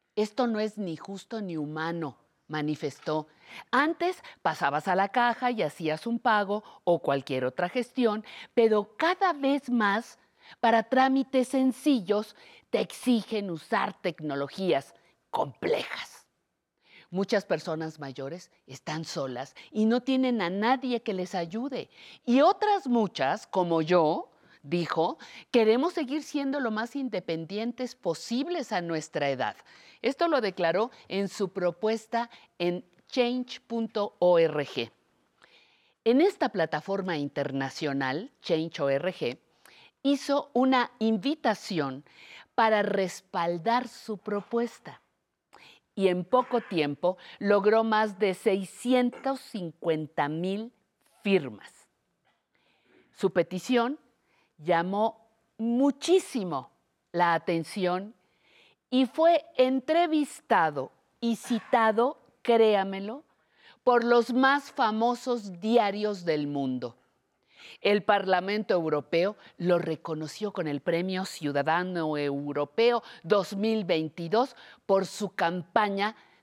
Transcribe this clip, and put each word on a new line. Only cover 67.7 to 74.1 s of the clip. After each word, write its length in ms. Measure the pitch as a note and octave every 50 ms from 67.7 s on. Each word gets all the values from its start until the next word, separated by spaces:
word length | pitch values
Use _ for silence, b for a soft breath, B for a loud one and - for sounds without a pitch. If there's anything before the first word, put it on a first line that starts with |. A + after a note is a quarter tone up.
| B B -
El 200 | G3 G#3 G#3 -
Parlamento 720 | - G#3 G3+ F#3+ F#3 F#3 F3+ F3+ F#3+ G3+ G#3+ G#3+ - G#3
Europeo 640 | F3+ E3 D#3+ D3+ D3 C#3 - - E3 F3 G3+ G#3+ B B B B -
lo 200 | E3+ F3+ F3+ E3+
reconoció 720 | E3 D#3+ D#3+ - - F3 E3 D3+ D#3 D3 - - G#3+ G#3 -
con 160 | - E3+ D#3
el 120 | C#3+ C#3+
Premio 440 | - - E3 E3 F3+ F#3 F#3 F#3 F#3+
Ciudadano 920 | - - - D#3 D3 C#3 C#3+ C#3 D3 D#3+ F3 F3+ F#3 F#3 F3 D#3+ D#3 D3+
Europeo 880 | D3 D3 C#3+ C#3 C#3 C#3+ C#3+ C#3+ C#3+ D3 C#3+ _ - A3+ A#3+ A#3+ A#3 B B B B -
dos 340 | E3 G#3 G3+ F3+ - G#3
mil 280 | G3 G3+ A3+ A3 A3 G3+
veintidós 720 | F3 F3+ D#3+ D#3+ D#3